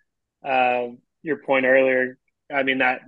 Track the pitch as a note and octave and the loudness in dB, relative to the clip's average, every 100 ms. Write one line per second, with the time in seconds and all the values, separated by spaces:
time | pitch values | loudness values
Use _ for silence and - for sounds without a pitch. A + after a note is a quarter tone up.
0 | _ _ _ _ C#3+ C3 B2+ B2 A#2+ B2 | _ _ _ _ -4 0 0 0 -6 -12
1 | _ _ E3 C#3+ - C3+ C3 C3+ C3 B2+ | _ _ -8 -6 0 0 4 4 4 0
2 | B2+ B2+ _ _ - C#3+ C3+ C3 B2+ B2+ | -2 -6 _ _ -8 -4 -2 0 -2 -2